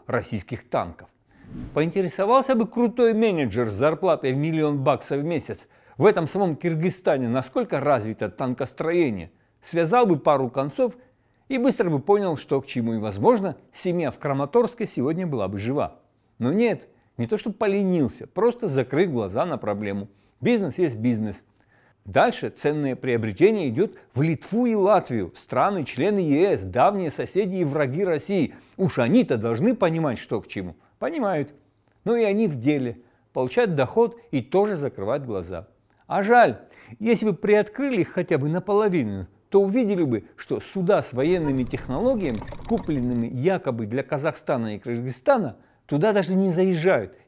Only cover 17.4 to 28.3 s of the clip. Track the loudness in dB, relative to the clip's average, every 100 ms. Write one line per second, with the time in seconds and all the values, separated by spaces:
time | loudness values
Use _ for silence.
17.4 | -4 -2 0 2 2 2 0 -4 -10 0
18.4 | 0 0 -2 -2 0 0 0 0 -2 -2
19.4 | -2 -4 -4 -4 -4 -6 -8 _ _ _
20.4 | 0 0 0 -2 -2 0 -2 0 -2 -8
21.4 | _ _ _ _ _ _ -2 2 4 2
22.4 | -6 -2 -2 0 -2 -2 0 0 0 4
23.4 | 4 4 0 0 -2 -4 _ -2 0 0
24.4 | -2 -2 0 2 4 4 2 -4 -4 -10
25.4 | -4 0 0 0 -4 -2 0 2 2 4
26.4 | 4 2 0 4 4 2 -4 -6 -4 0
27.4 | 0 0 0 0 -2 -2 -2 -2 -2